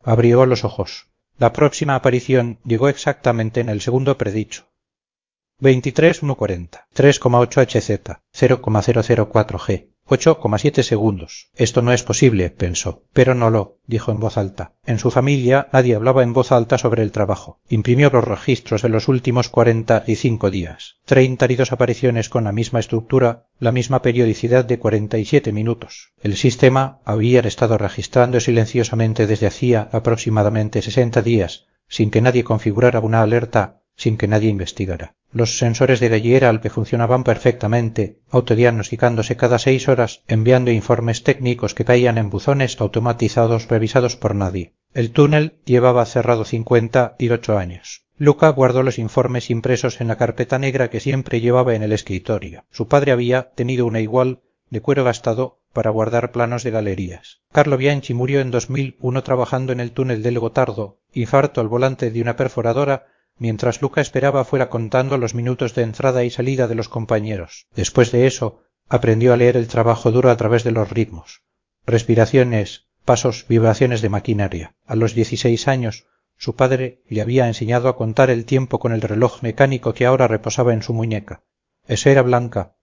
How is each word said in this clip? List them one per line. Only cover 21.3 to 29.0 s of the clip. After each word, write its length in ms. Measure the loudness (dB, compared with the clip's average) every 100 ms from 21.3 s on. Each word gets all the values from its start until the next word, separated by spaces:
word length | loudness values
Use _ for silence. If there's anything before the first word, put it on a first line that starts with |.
| 2 0
y 60 |
dos 160 | 0 -2
apariciones 580 | 0 -2 0 0 0 -2
con 160 | -2
la 80 | -2
misma 280 | -2 -2 -4
estructura, 640 | -2 -4 0 2 2 -2 _ -4
la 100 | -2
misma 320 | 0 0 0
periodicidad 600 | 0 2 2 0 2 2
de 160 | 2 0
cuarenta 380 | 0 -2 -2 -4
y 60 |
siete 280 | 0 0 0
minutos. 600 | -4 -4 -4 -8 -20 -20 _
El 160 | -6 0
sistema 640 | 0 4 4 4 -2 -6
había 360 | -6 -2 2 4
estado 380 | 2 0 0 0
registrando 640 | -2 -6 -2 2 2 2
silenciosamente 880 | 2 0 2 0 0 0